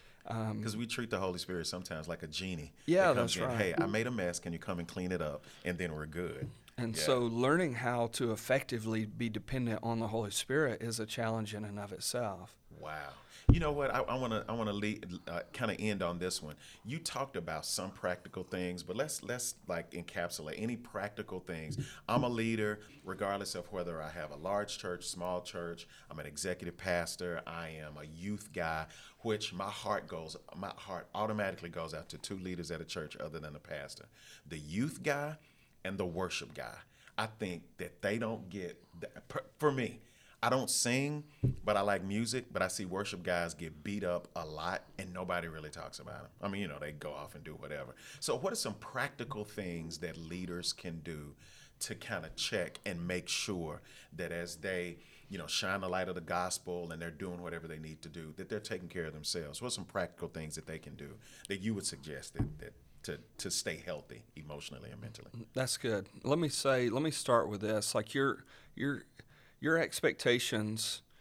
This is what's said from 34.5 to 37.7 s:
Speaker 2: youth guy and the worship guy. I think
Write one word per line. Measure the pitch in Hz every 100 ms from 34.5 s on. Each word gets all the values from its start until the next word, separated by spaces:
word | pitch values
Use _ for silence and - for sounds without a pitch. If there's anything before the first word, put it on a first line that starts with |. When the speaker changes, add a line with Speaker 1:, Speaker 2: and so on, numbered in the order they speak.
| 78
Speaker 2:
youth | 73 92 143 -
guy | 156 143 151 156 - - - - 92
and | 95
the | 92
worship | 82 92 - 69
guy. | 73 58 53 - - - -
I | 110
think | - 95 85 -